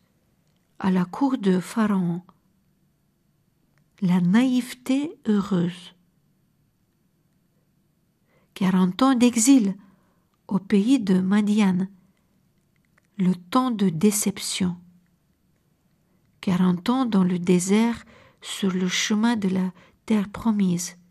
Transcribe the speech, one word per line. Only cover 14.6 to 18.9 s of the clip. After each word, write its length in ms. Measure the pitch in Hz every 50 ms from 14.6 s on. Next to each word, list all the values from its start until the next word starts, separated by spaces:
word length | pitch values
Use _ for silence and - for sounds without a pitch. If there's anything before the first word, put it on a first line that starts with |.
| 190 180 175 - - - - _ _ _ _ _ _ _ _ _ _ _ _ _ _ _ _ _ _ _ _ _ _ _ _ _ _ _ _ _
Quarante 500 | - - 180 180 185 180 180 170 175 -
ans 160 | 240 262 262
dans 180 | 233 208 196 185
le 140 | 180 180 175
désert 680 | 180 180 180 180 175 190 196 214 226 233 233 220 - - - - - _ _ _
sur 320 | - - - - - 190 180
le 160 | 185 185
chemin 480 | 180